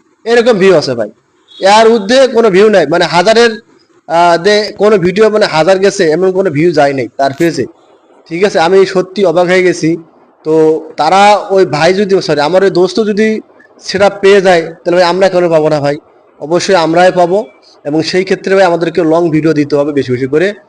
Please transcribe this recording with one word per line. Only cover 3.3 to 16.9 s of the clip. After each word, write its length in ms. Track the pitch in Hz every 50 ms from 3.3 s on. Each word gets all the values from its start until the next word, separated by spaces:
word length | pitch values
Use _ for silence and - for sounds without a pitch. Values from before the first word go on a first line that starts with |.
| 220 233 233 233 220 220 - _ _ _ _ _ _ _ _
আহ, 300 | - 160 170 175 175 170
দে 360 | 165 170 202 208 208 214 202 -
কোনো 200 | - 196 214 220
ভিডিও 320 | 196 160 185 180 208 220 214
মানে 160 | 208 214 208
হাজার 340 | - 151 156 156 185 190 190
গেছে 320 | 190 196 190 - 185 156
এমন 200 | 151 170 185 190
কোনো 180 | 185 185 196 185
ভিউ 220 | 143 143 165 175
যায় 220 | 160 151 143 143 139
নাই 140 | 135 120 110 -
তার 140 | - 139 139 131
পেজে, 280 | - 170 170 147 135 117 - - _ _ _ _ _ _ _ _ _ _ _
ঠিক 140 | 165 170 202
আছে? 160 | 196 - 185
আমি 260 | 160 170 190 196 190
সত্যি 400 | 180 - 180 180 185 - 214 196
অবাক 220 | 170 156 180 180
হয়ে 160 | 175 185 185 185
গেছি। 340 | 180 170 - 160 156 170 165 165 _ _ _ _ _ _ _ _
তো 380 | 156 156 160 156 156 160 156 - - -
তারা 480 | - 147 160 180 196 202 208 208 190 - -
ওই 160 | 196 190 185
ভাই 280 | 151 135 151 160 175 185
যদি, 280 | 190 214 185 196 180
সরি, 180 | - - 151 143
আমার 240 | 143 151 175 185 196
ওই 60 | 190
দোস্ত 300 | 156 175 185 180 - 233
যদি 420 | 220 202 214 196 220 220 220 214 - _ _ _ _ _ _ _
সেটা 300 | - - - - 202 196
পেয়ে 320 | - - 190 196 202 202
যায়, 200 | 180 185 180 170
তাহলে 340 | 160 160 165 - _ 175 170
ভাই 80 | 180 180
আমরা 260 | 170 175 185 190 185
কেন 200 | 185 180 180 170
পাবো 200 | 165 156 151 156
না 100 | 151 147
ভাই? 180 | 139 143 147 156 - _ _ _ _ _ _ _
অবশ্যই 360 | 143 147 170 175 - - 190
আমরাই 360 | 175 160 160